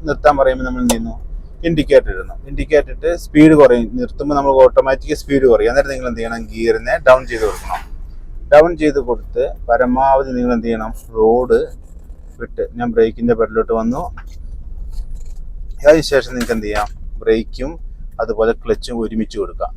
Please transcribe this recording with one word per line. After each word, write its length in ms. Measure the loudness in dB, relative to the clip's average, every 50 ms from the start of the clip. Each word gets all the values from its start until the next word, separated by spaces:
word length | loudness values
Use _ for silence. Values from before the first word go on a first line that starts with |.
| -6
നിർത്താൻ 340 | -6 -6 2 2 2 4 4
പറയുമ്പോ 280 | 2 2 2 0 -4
നമ്മൾ 160 | -6 -4 -2
എന്ത് 120 | 0 0 0
ചെയ്യുന്നു? 220 | 0 -2 -6 -10 -10 -12 -12 -12 -12 -12 -14 -14 -6 -4 -2
ഇൻഡിക്കേറ്റർ 420 | 0 0 2 4 4 4 4 4 -2
ഇടുന്നു. 200 | -8 -10 -12 -14 -14 -14 -10
ഇൻഡിക്കേറ്റർ 440 | -6 -6 -2 2 2 2 2 0
ഇട്ട് 240 | -6 -6 -4 -4 -4
സ്പീഡ് 380 | -4 -6 0 6 6 8 8 10 8
കുറയും. 380 | 8 8 6 4 2 -2 -4 -6
നിർത്തുമ്പോ 380 | -6 -6 -6 -8 -6 -2 -2
നമ്മൾ 160 | 0 2 4 6 8 8
ഓട്ടോമാറ്റിക് 520 | 8 8 4 2 2 0 -2 -4 -6 -6 -6
സ്പീഡ് 240 | -4 -2 0 2 4 6
കുറയും. 180 | 4 4 4 2
എന്നിട്ട് 180 | 2 2 0 0
നിങ്ങൾ 180 | -4 -6 -6 -6
എന്ത് 120 | -6 -6
ചെയ്യണം? 220 | -6 -6 -6 -8 -10 -10
ഗിയറിനെ 440 | -8 -2 0 0 0 0 0 -2 -4 0 6 6
ഡൗൺ 140 | 6 6 4 0
ചെയ്ത് 180 | -4 -2 -2
കൊടുക്കണം. 360 | -2 -4 -6 -8 -8 -8 -8 -10 -12 -14 -14 -14 -14 -14 -16 -16 -14 -14 -14 0 6 8
ഡൗൺ 240 | 8 8 8 4 0
ചെയ്ത് 220 | 0 0 0 0
കൊടുത്ത് 440 | 0 -2 -4 -4 -4 -6 -4 -2 -2 -2 -4 -8 -2 0
പരമാവധി 600 | 2 2 2 2 2 2 4 4 4 4 2 0 -2 -2
നിങ്ങൾ 160 | 0 0 0
എന്ത് 140 | 0 0 -2
ചെയ്യണം? 260 | -4 -4 -6 -8 -10 -12 -16 -8 -2
റോഡ് 440 | 2 4 4 4 4 4 2 2 2 2 -2 -8 -14 -18 -20 -20 -20 -18 -18 -18 -18 -18 -20 -16 -16
വിട്ട്, 280 | -16 -12 -8 -8 -8 -8 -6
ഞാൻ 160 | -6 -6 -2
ബ്രേക്കിന്റെ 420 | 2 2 2 2 2 -2 -2 0 0
പെഡലോട്ട് 400 | 0 0 -2 0 -2 -2 0 -2
വന്നു. 280 | -2 -2 -2 -4 -4 -6 -8 -10 -12 -14 -16 -16 -14 -14 -14 -12 -12 -12 -12 -12 -12 -10 -8 -8 -8 -8 -8 -10 -10 -10 -10 -12 -12 -12 -12 -12 -10 -10 -10 -10 2 4 6
അതിനുശേഷം 440 | 6 6 4 2 0 0 0 -2 -4
നിങ്ങൾക്ക് 220 | -6 -4 -4 -4 -4
എന്ത് 100 | -4 -4
ചെയ്യാം? 200 | -4 -4 -4 -6 -8 -12 -12 -12 -12 -6
ബ്രേക്കും 500 | -2 0 0 0 0 -4 -8 -8 -8 -10 -10 -12 -14 -14 -14 -14 -14 -12 -8 -8
അതുപോലെ 300 | -6 -6 -2 0 0 0
ക്ലച്ചും 460 | 0 -2 -4 -4 -4 -4 -4 -8 -6 -6 -6
ഒരുമിച്ച് 340 | -4 -4 -4 -6 -4 -6 -6
കൊടുക്കുക. 300 | -8 -6 -6 -8 -8 -10 -10